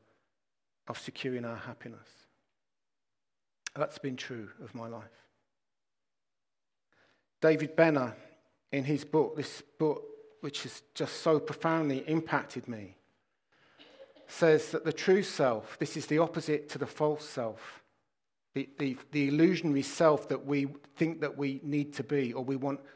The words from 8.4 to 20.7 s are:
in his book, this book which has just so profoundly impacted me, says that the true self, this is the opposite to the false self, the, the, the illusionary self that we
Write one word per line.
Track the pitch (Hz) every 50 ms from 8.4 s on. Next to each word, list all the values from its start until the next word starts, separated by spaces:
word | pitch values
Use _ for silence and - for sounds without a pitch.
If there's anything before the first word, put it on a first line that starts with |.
| _ _ _ _ _ _
in | - 139 131
his | 135 151 139 147
book, | - - 156 139 - -
this | 151 131 - - - - _ _ _
book | 160 151 139 120 - - - - - - - _
which | - 147 135 -
has | - 127 - - - _ _
just | - 151 - - - -
so | 170 160 147
profoundly | 143 - 147 - - 165 165 165 156 147 135 131 - -
impacted | 156 160 160 - - 139 - - - 127 110 -
me, | 117 107 101 95 - _ _ _ _ _ _ _ _ _ _ _ _ _ _ _ _ _ - - - - - - _ - - -
says | - - 175 160 156 151 156 -
that | - 156 -
the | 165 151
true | - - - 185 202 190
self, | - - - 147 127 117 107 - - - -
this | 156 143 - 160
is | 131
the | - 151 156
opposite | 170 165 165 165 147 - 151 147 147 -
to | - 135
the | 139
false | 120 - - 156 151 151 147 -
self, | - - 139 120 113 107 - - - - - _ _ _ _ _ _ _ _ _ _ _ _ _ _ _
the, | 139 139 - - -
the, | 147 135 127 - - -
the | - 151 143 135
illusionary | 143 151 160 180 185 156 170 160 143 139
self | 135 - - - 170 160 151 143 143 -
that | 143 127 -
we | 139 143 143 139 139